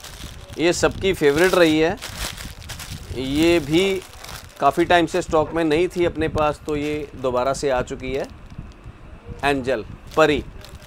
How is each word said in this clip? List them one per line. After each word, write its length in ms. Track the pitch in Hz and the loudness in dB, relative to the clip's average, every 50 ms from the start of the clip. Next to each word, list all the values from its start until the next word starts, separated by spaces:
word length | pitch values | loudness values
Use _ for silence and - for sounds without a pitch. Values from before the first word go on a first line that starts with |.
| - - - - - - - - - - - | -14 -16 -16 -14 -14 -14 -14 -16 -16 -12 -4
ये 160 | 135 151 175 165 | -2 0 0 2
सबकी 400 | - 170 151 - - 180 190 180 | 2 0 0 0 0 0 0 0
favorite 420 | - 160 143 143 156 175 185 190 | 2 4 4 6 6 4 4 6
रही 240 | 180 175 160 156 156 | 6 6 6 6 4
है, 180 | 160 165 202 - - - - - - - - - - - - - - - - - - - - - - - - | 4 2 0 -2 -8 -12 -10 -10 -10 -10 -10 -10 -12 -14 -14 -14 -14 -14 -14 -12 -12 -12 -12 -12 -12 -10 -8
ये 420 | 120 131 131 139 147 160 170 175 170 | -6 -4 -2 0 4 4 4 4 4
भी 420 | 147 135 156 170 190 196 190 185 - - - - - - - - - - - - | 2 2 2 4 4 2 0 -2 -6 -10 -16 -18 -16 -16 -14 -16 -16 -16 -4 0
काफ़ी 240 | 135 139 - - 170 | 2 2 4 4 4
time 220 | 156 180 175 165 | 4 6 4 4
से 160 | 156 - 180 156 | 4 0 -2 -2
stock 300 | - 165 156 151 151 156 | 2 2 2 2 2 0
में 100 | 165 170 | 0 0
नहीं 240 | 156 147 160 180 175 | 2 2 2 2 0
थी 160 | - 180 175 | 0 0 0
अपने 240 | 165 - 151 160 156 | 0 0 0 -2 -2
पास, 320 | 143 156 151 151 139 - - | 0 0 0 0 -2 -4 -6
तो 100 | 156 151 | -6 -4
ये 320 | 147 143 151 151 151 147 139 - | -4 -2 -4 -4 -6 -6 -10 -8
दोबारा 360 | 135 131 131 123 123 123 135 139 | -4 -2 0 0 0 0 0 0
से 180 | 135 147 139 | 0 0 0
आ 100 | 131 127 123 | 0 0 -2
चुकी 300 | - 139 131 123 131 131 | -4 -6 -8 -6 -6 -4
है। 140 | 139 - - - - - - - - - - - - - - - - - - - - - - - - - | -4 -6 -8 -10 -16 -20 -18 -16 -16 -16 -16 -16 -18 -18 -18 -18 -18 -18 -20 -20 -18 -16 -16 -10 -4 0
Angel, 400 | 139 143 135 123 127 127 113 101 - - - - - - | 0 0 0 0 -2 -2 -2 -4 -8 -14 -18 -18 -2 2
Pari, 220 | 156 156 151 151 123 - - - - - - - - - | 4 4 6 4 2 -2 -6 -12 -16 -16 -18 -18 -18 -20